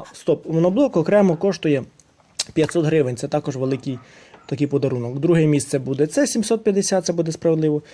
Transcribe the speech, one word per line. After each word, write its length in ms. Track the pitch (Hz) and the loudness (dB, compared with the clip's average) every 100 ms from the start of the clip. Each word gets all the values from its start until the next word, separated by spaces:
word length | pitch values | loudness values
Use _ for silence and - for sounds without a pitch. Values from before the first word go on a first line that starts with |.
| - | -4
стоп, 360 | - - 147 - | -8 -2 -2 0
моноблок 480 | 160 175 196 277 175 | 0 2 2 2 2
окремо 380 | 156 208 196 160 | 2 4 4 2
коштує 480 | 196 175 160 139 - _ _ _ _ - - | -2 0 0 0 -2 _ _ _ _ -12 -6
п'ятсот 320 | - 147 175 156 | -2 0 0 2
гривень, 320 | 160 127 120 | 2 0 -2
це 100 | 139 | -4
також 280 | 151 147 127 | -4 -4 -4
великий 440 | 131 135 139 123 - - - - - | -4 -4 -6 -10 -12 -20 -20 -20 -10
такий 220 | 127 143 | -4 -2
подарунок. 520 | 139 135 123 120 135 | 0 0 -2 -6 -4
Друге 260 | 160 165 156 | 2 4 4
місце 340 | 147 143 143 | 2 0 -4
буде 280 | 131 131 156 | -4 -2 0
це, 200 | 269 285 | 0 0
сімсот 360 | 240 214 226 | 0 -2 0
п'ятдесят, 420 | 220 196 196 190 180 | 0 0 0 -2 0
це 80 | |
буде 180 | 170 160 | -2 -4
справедливо, 500 | 160 170 160 156 151 - | -2 0 2 0 -2 -6